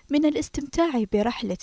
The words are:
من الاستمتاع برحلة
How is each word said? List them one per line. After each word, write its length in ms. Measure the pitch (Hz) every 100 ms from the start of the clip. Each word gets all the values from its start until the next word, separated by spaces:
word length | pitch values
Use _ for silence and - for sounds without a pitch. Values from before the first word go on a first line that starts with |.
| -
من 160 | 294 302
الاستمتاع 800 | 302 - 339 285 - 339 254 208
برحلة 440 | 208 220 - 202 185